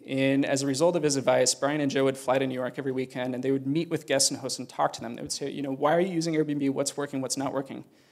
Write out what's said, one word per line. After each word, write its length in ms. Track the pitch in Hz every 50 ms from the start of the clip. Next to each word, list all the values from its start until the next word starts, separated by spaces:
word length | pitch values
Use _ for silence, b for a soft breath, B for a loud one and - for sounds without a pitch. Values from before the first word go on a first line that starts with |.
| -
and 400 | - 135 135 135 135 139 139 139
as 160 | - 139 131
a 60 | 139 139
result 280 | 135 127 160 175 175
of 60 | 170
his 140 | 147 151 139
advice, 400 | 139 120 127 127 127 127 127 -
Brian 260 | - 139 139 147 151
and 80 | 143 139
Joe 140 | 135 135 135
would 120 | 135 127
fly 220 | 131 - - 127 135
to 80 | 135
New 80 | 131 127
York 220 | 127 127 123 123 -
every 140 | 135 135
weekend, 420 | 127 131 131 127 - 135 123 127 127
and 100 | 123 127
they 60 | 135
would 160 | 135 135 135
meet 240 | 135 143 165 165 170
with 160 | 165 147 -
guests 240 | - 139 135 135 -
and 100 | 143 120
hosts 200 | 127 127 - -
and 100 | 123 -
talk 240 | - - 147 143 -
to 80 | -
them. 140 | - 113 120
They 80 | - -
would 80 | 151
say, 180 | - - 147 131
you 140 | - 143 139
know, 80 | 139 135
"Why 220 | 135 147 147 160
are 40 | 170
you 140 | 185 196 175
using 220 | 165 160 165 160
Airbnb? 340 | 151 156 147 147 143 139 139
What's 260 | 135 139 143 139 -
working? 260 | - 143 - - 135
What's 140 | 131 123 -
not 160 | 135 135 135
working?" 340 | - 135 139 - 123 - - b b b b b